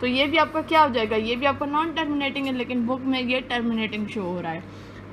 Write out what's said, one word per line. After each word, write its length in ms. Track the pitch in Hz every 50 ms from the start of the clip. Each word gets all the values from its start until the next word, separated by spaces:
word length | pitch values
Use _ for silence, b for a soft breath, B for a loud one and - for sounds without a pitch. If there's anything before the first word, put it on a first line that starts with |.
तो 60 | -
ये 180 | 247 247 262 285
भी 120 | 285 302
आपका 240 | 320 302 - - 320
क्या 200 | 302 - 320 311
हो 80 | 311 285
जाएगा, 260 | 233 240 220 214 226
ये 200 | 220 220 226 240
भी 100 | 240 285
आपका 200 | 277 262 269 294
नॉन 260 | 285 294 302 320 330 294
टर्मिनेटिंग 520 | 330 320 294 294 285 277 277 269 277 269
है, 80 | 269 254
लेकिन 320 | 247 240 240 247 247 233
book 160 | 233 262 254
में 180 | 262 269 262 254
ये 200 | 254 240 254 254
terminating 680 | 247 - 240 240 233 233 226 220 220 208 208 214 208
show 140 | 202 - 226
हो 180 | 190 175 180 175
रहा 100 | 170 165
है। 120 | 160 170 - B B B B B B B B B